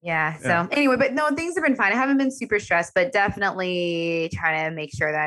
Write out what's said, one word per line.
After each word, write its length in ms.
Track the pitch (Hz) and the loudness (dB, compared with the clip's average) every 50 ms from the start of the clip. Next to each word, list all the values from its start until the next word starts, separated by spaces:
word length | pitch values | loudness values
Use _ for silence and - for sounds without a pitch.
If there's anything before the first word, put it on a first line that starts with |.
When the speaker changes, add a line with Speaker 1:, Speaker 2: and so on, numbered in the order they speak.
Speaker 1:
Yeah, 340 | - 175 165 160 156 156 160 156 | -6 -4 -2 0 0 -2 -4 -4
Speaker 2:
Yeah. 240 | - - 175 170 175 | -2 0 0 0 0
Speaker 1:
so 40 | - | 0
anyway, 240 | 285 285 294 269 254 | 0 2 2 4 4
but 160 | 240 269 269 254 | 2 2 0 2
no, 160 | 302 302 302 | 0 0 0
things 240 | 285 311 330 349 330 | 0 -2 -4 -4 -2
have 80 | 381 320 | 0 0
been 120 | 294 262 | 0 2
fine. 160 | - 214 196 214 | 2 2 2 2
I 20 | |
haven't 220 | 247 262 277 277 | 2 2 2 2
been 140 | 269 277 262 | 2 2 0
super 280 | 262 - 233 - 214 208 | -2 -4 -4 -2 -2 -2
stressed, 340 | - - 180 170 170 - - | 0 0 0 0 0 2 2
but 160 | 190 180 175 | 2 2 4
definitely 1200 | - 202 202 196 202 208 202 190 170 185 185 180 180 175 175 175 170 165 170 170 165 165 165 165 - | 2 2 2 0 0 -2 -2 -2 0 -2 -2 -2 -2 -2 -2 -2 -2 -2 -2 -2 0 -2 -2 -4 -4
trying 340 | - 165 160 156 156 160 | -2 -2 0 0 0 -2
to 80 | 160 165 | -4 -4
make 200 | 156 151 143 - | -6 -8 -10 -6
sure 160 | - 156 151 | -4 -2 0
that 100 | 151 151 151 | 0 0 -2